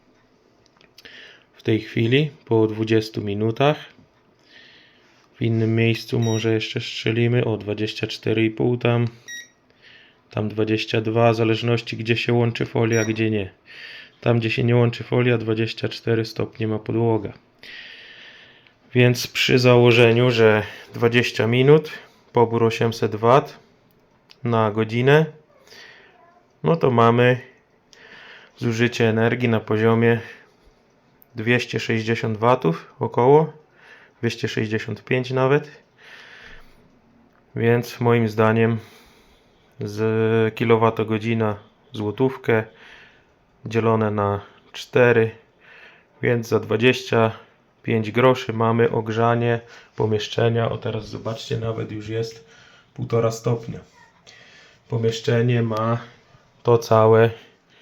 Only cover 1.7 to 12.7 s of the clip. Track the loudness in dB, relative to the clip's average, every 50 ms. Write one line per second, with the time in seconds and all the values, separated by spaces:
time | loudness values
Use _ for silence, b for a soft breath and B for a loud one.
1.7 | -2 -2 -2 -4 -4 -2 0 2 2 0 0 -2 -6 -10 -4 0 0 2 2 0
2.7 | 0 -4 -2 0 0 0 -2 -4 -8 -8 -8 -6 -4 -4 -4 -4 -2 0 0 0
3.7 | 0 -2 -6 -20 _ _ -20 _ _ _ _ _ _ _ b b b b b b
4.7 | b b b b b b b b b b b b _ -4 -4 -2 0 0 0 0
5.7 | 2 2 2 2 0 -2 -4 -6 -4 -2 0 0 -2 0 0 0 0 -2 -2 -4
6.7 | -8 -8 -10 -10 -10 -6 -4 -2 -2 0 0 0 0 0 -2 -2 -4 -4 -6 -6
7.7 | -6 -4 -6 -6 -6 -8 -8 -8 -8 -6 -4 -4 -2 0 0 -2 -2 -2 -2 -2
8.7 | -2 0 0 0 0 0 0 -2 B B B B -18 -18 -20 _ _ _ _ _
9.7 | b b b b b b b b b b b -10 -6 -6 -6 -4 -2 -2 -2 0
10.7 | -2 -2 -2 -2 -4 -2 -2 0 2 4 4 4 4 2 2 0 0 0 0 -2
11.7 | -2 -2 -4 -6 -10 -6 -2 -2 -2 -2 0 0 0 2 2 0 -2 -4 -6 -4